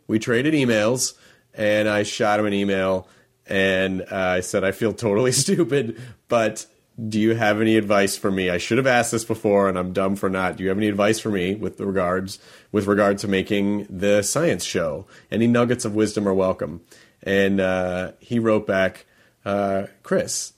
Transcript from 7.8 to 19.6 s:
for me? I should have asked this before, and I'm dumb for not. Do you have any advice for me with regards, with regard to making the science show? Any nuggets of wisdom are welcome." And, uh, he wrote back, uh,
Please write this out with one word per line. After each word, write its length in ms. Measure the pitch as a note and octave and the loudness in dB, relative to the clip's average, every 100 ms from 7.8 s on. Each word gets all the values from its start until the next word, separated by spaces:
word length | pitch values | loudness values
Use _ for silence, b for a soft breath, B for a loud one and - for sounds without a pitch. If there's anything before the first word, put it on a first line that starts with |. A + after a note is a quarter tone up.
| G2+ G2+ G2+ - | 4 2 2 0
for 140 | G#2 | -2
me? 180 | F#2+ F2+ | 0 0
I 80 | F2 | -2
should 200 | - A#2 | 0 0
have 80 | C3 | 4
asked 240 | B2 A2+ | 2 2
this 120 | A#2 | -2
before, 440 | - A#2 G#2+ G2+ G2 | -4 -2 2 4 4
and 100 | F#2 | 0
I'm 140 | F#2 | -4
dumb 240 | F#2 F#2+ G2 | -2 -2 -2
for 120 | F#2+ | -2
not. 260 | F#2+ F#2 E2+ | -2 -2 -2
Do 60 | |
you 40 | F#2 | -4
have 100 | G2 | 0
any 100 | G#2+ | 0
advice 320 | G2+ G#2 A2+ | 2 2 0
for 100 | A2+ | -2
me 240 | G2 F2+ | -2 -2
with 240 | G#2+ F#2+ - | -4 -6 -6
regards, 580 | G2 F#2+ F2 F#2+ F#2+ - B B B | -4 -2 -2 -2 -6 -12 B B B
with 140 | G#2 G2 | -2 2
regard 300 | G2+ G2+ G2+ | 4 4 2
to 100 | G2+ | 0
making 580 | F#2+ F2+ G#2 G2+ G2+ G2+ | -2 0 0 0 -2 -6
the 320 | F#2 G2+ G#2 | -4 2 2
science 420 | G2+ C#3+ E3 F#2 | 2 -2 -2 -2
show? 420 | - F#2+ D#2+ D2 - B B | -4 -2 -2 -4 -12 B B
Any 160 | G#2+ A#2 | 0 2
nuggets 380 | A#2+ A#2+ A#2+ | 4 2 0
of 100 | A2 | -2
wisdom 320 | G#2+ G#2 A2 G2+ | 0 0 0 0
are 80 | |
welcome." 460 | F#2+ F#2 F#2 - E2+ b b b b | 2 0 -2 -6 -10 b b b b
And, 380 | - G2 G2 G2 | -2 0 2 2
uh, 520 | F#2 F#2 F#2 F2+ F#2 - | 0 0 -2 -4 -6 -12
he 200 | - A#2+ | -6 -2
wrote 260 | A2+ G#2+ - | 2 2 2
back, 400 | F#2+ F#2+ - - b b b | 0 0 -2 -16 b b b
uh, 420 | G2+ G2+ | -4 -2